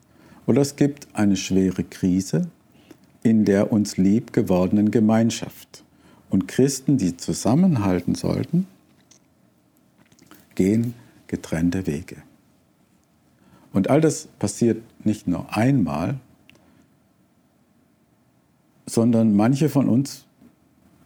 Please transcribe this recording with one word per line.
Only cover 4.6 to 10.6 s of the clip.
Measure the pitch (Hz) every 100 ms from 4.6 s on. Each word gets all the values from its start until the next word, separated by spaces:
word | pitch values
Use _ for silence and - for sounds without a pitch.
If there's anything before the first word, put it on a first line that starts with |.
| 90 104 104
Gemeinschaft. | 117 110 110 117 - 98 - - - _ _ _ _ -
Und | 98 -
Christen, | - 135 - - 135
die | 90 -
zusammenhalten | - 85 95 143 190 131 98 90 - -
sollten, | - - - 170 190 _ _ _ _ _ _ _ _ _ _ _ _ _ _ _ - - _
gehen | -